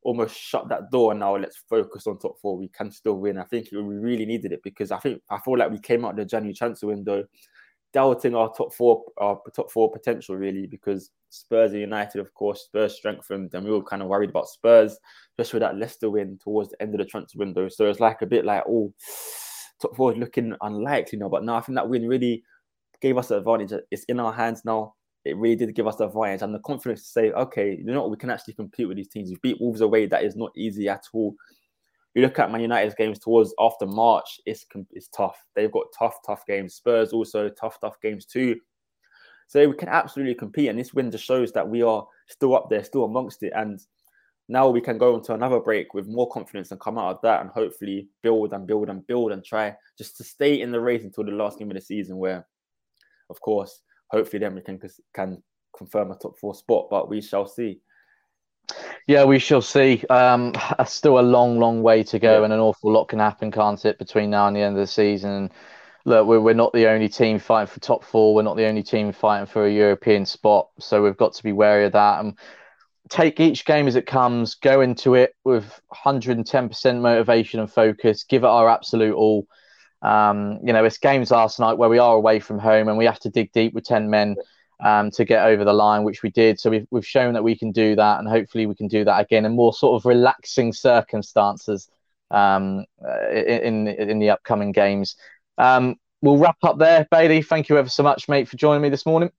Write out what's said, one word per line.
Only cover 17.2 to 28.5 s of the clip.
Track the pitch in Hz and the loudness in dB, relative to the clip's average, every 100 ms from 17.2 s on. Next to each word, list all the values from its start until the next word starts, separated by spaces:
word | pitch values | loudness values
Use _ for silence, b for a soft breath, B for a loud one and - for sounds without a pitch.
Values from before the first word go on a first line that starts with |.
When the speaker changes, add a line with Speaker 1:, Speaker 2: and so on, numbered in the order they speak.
| - - | -16 -10
Speaker 1:
window. | 101 90 92 | -8 -6 -8
So | - 104 | -4 -4
it's | 101 | 0
like, | 117 110 | -2 -2
a | 95 | -4
bit | 113 | -2
like, | - 101 - | -2 -4 -4
oh, | 113 104 _ B B B B B B B _ | -4 -4 _ B B B B B B B _
top | - - | -12 -4
four | 131 | -4
is | 110 | -2
looking | 120 - 117 104 | -6 -6 -8 -8
unlikely | 107 104 120 143 - 110 | -10 -10 -6 -4 -6 -10
now. | 101 | -8
But | 95 | -6
now | 110 117 | -6 -8
I | |
think | 117 131 | -6 -8
that | 110 | -6
win | 123 117 | -6 -4
really | 127 123 117 _ _ _ _ _ _ | -4 -4 -6 _ _ _ _ _ _
gave | 135 127 | -4 -4
us | 123 | -4
the | 104 | -6
advantage. | 104 113 101 104 - | -2 -2 -4 -12 -12
It's | 104 | -14
in | - 123 | -8 -6
our | 117 | -6
hands | 113 117 113 | -6 -6 -6
now. | 117 110 110 _ _ _ | -6 -6 -8 _ _ _
It | 71 78 | -12 -4
really | 113 113 | -2 0
did | 117 | -4
give | 107 107 | -4 -6
us | 104 | -4
the | 107 | -6
advantage | 104 107 98 | -4 -6 -6
and | 101 | -8
the | 104 | -12
confidence | - 139 - 107 | -10 -12 -10 -12
to | - | -8
say, | - 110 | -2 -2
"Okay, | - 127 - 101 90 | -2 -6 -4 -6 -6
you | |
know | 98 131 | -8 -6
what? | 101 | -6
We | 107 | -10
can | 127 | -10
actually | 110 - | -12 -12